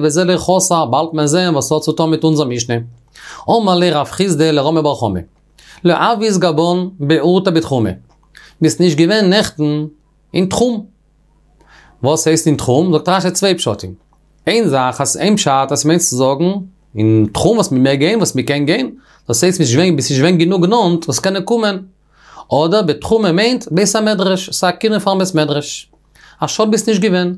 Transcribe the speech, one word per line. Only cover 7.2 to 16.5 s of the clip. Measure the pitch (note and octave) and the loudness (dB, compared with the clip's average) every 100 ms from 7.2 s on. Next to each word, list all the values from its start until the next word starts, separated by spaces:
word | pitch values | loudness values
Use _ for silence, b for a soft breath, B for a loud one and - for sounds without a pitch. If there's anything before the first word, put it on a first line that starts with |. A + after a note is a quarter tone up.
| D#3 F#3 F#3+ | 2 2 2
בתחומא. | E3 - B2+ A2 F#2 - _ _ B B B | 0 0 0 -2 -4 -14 _ _ B B B
ביסט | D#3+ D#3+ | -2 2
נישט | F3 D3 | 2 2
געווען | E3+ G#3+ F#3+ | 2 2 2
נעכטן | G3+ - - D3+ D3+ D3+ - _ _ _ | 2 0 -2 -2 -2 -6 -12 _ _ _
אין | - F#3+ | -4 -2
תחום. | F#3 A#3+ A3 - _ _ _ _ _ _ _ b b b b | 0 0 -2 -8 _ _ _ _ _ _ _ b b b b
וואס | B2+ D#3 D#3+ | -2 0 2
הייסט | D#3+ D#3+ | 2 2
אין | C#3 | 0
תחום? | - B2+ F#3 | 2 2 2
זאגט | D3+ F3+ | 0 0
רש"י | F#3+ F3+ | 0 -2
צוויי | F3+ G3 | 0 0
פשטים. | F3 - G2+ F#2 F#2 _ _ _ _ - | 0 -2 -6 -8 -16 _ _ _ _ -2
איין | A3 G3+ | 0 2
זאך, | C3+ B2+ A#2+ | 0 0 -2
אז | C#3 F#3+ | -4 -2
איין | F#3+ G#3 | 0 0
פשט, | D3+ C3+ C3+ | 2 0 0
אז | C#3+ D3+ | -2 2
מענטש | E3+ | 2
צו | - B2+ | 0 0
זאגן, | C3 C#3 F3 | 0 2 0